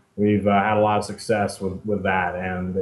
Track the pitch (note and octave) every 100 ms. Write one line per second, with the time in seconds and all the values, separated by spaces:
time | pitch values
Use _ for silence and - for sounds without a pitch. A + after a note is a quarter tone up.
0 | _ - G#2 G#2 G2+ G2+ G#2 G#2+ G#2+ G#2
1 | G2 G2 - G#2+ F#2+ - F#2+ F#2 G#2+ G2
2 | F#2+ F#2+ F2+ F2+ F#2 F#2 F#2 F#2+